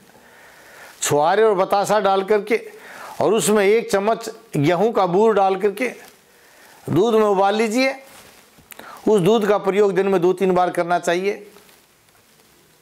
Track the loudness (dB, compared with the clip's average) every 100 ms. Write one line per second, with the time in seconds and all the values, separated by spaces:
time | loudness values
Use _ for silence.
0 | _ -20 -20 -20 -20 -20 -20 -20 -20 -10
1 | -4 0 0 2 2 2 0 -2 0 0
2 | 0 0 0 -2 0 -4 -6 -20 -20 -20
3 | -14 -4 0 0 2 2 2 2 0 -2
4 | 0 -4 -6 -16 -8 -2 0 2 0 0
5 | 0 2 2 2 0 0 -2 -2 -6 -8
6 | -20 -20 _ _ _ -20 -20 -16 -4 0
7 | 2 2 2 2 2 0 0 0 -2 -4
8 | -14 -20 -20 -20 _ _ _ -20 -20 -6
9 | 0 2 4 2 2 0 0 0 0 0
10 | 0 0 0 0 0 0 0 -2 -2 -2
11 | -2 -2 -4 -8 -12 -20 -20 -20 _ _
12 | _ _ _ _ _ _ _ _